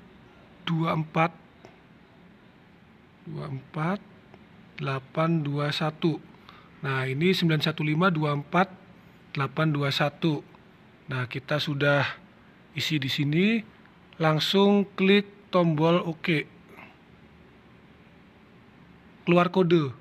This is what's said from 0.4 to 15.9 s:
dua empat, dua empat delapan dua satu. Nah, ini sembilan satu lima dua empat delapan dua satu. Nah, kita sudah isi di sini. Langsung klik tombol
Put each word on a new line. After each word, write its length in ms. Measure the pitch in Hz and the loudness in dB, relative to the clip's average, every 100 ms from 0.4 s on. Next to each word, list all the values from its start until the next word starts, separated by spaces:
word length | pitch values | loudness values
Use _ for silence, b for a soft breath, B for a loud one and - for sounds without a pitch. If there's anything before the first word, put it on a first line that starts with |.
| - - | -20 -12
dua 320 | - 160 165 165 | -4 -2 0 -2
empat, 340 | 156 165 170 - - - - - - - - - - - - - - - - - - - 165 | -2 0 -2 -4 -20 -20 -20 -20 -20 -20 -20 -20 -20 -20 -20 -20 -20 -20 -20 -20 -20 -20 -14
dua 160 | 151 151 | -12 -10
empat 480 | 135 - 160 165 208 - - - - - - - - | -10 -10 -6 -4 -4 -10 -20 -20 -20 -20 -20 -20 -10
delapan 640 | 143 135 - 160 165 165 | -6 -6 -6 -2 0 0
dua 240 | 143 143 147 | -2 -4 -4
satu. 480 | - 156 156 165 143 - - B B B - | -2 -4 -2 -2 -2 -8 -20 B B B -10
Nah, 240 | 139 131 | -6 -4
ini 320 | 131 135 185 180 | -2 0 2 2
sembilan 240 | 170 151 | 2 2
satu 240 | 156 156 | 0 -2
lima 240 | 151 156 190 | -2 2 2
dua 240 | 156 151 | 2 -2
empat 340 | 143 139 175 196 - - - - - - 143 | -2 -2 0 0 -4 -20 -20 -20 -20 -10 -6
delapan 320 | 135 139 156 | -4 0 0
dua 240 | 143 139 | 0 -2
satu. 480 | - 147 - 165 143 - - - - - - - | 0 -2 -2 -4 -4 -8 -20 -20 -20 -20 -20 -10
Nah, 160 | 131 120 | -8 -6
kita 320 | 135 - 147 | -8 -6 -4
sudah 400 | 160 139 143 143 131 - - - - - - | -4 0 2 2 0 -6 -20 -20 -20 -20 -14
isi 240 | 151 - 151 | -8 -4 -2
di 100 | 135 | -2
sini. 540 | - 147 160 208 226 - - - - - - | -2 0 2 2 0 -4 -18 -20 -20 -16 -2
Langsung 720 | 160 156 - 196 202 202 196 - | 0 0 2 4 4 4 0 0
klik 560 | 190 202 202 - - | 4 4 2 -10 -2
tombol 480 | 180 170 151 165 | 0 2 2 2